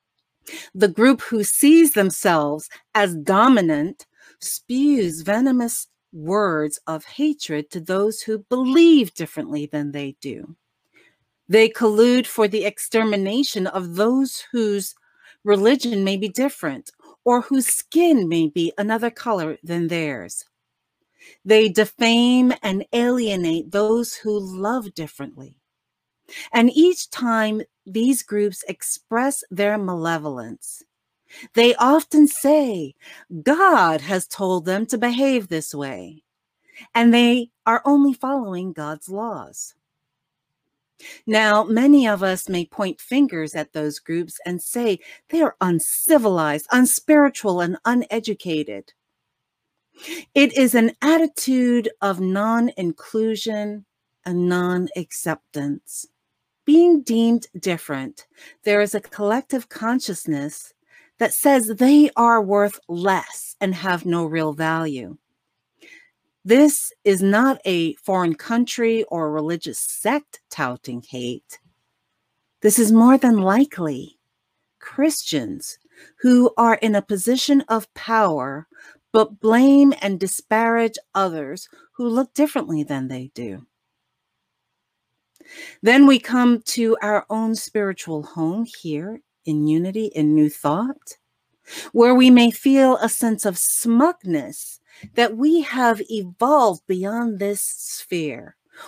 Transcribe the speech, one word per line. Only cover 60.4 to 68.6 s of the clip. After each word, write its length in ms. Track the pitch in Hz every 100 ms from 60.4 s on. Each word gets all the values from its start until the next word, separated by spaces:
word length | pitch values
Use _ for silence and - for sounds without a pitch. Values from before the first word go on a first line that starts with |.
| 147 - - _ _ _ _ _
that 160 | 233
says 340 | - 285 269 214
they 440 | 214 254 294 294 -
are 260 | 233 226
worth 380 | 190 202 202 - -
less 720 | 175 190 185 - - - -
and 160 | 190 170
have 300 | 185 175 180
no 180 | 170
real 300 | 160 160 156
value. 640 | 147 160 160 156 131 110 - _ _ _ _ _ _ - - _ _ _ _ 185
This 460 | 254 294 - - - 208
is 180 | 190
not 380 | 196 208 269 262
a 300 | 202 175 160
foreign 420 | - - 190 170 156
country 680 | - 233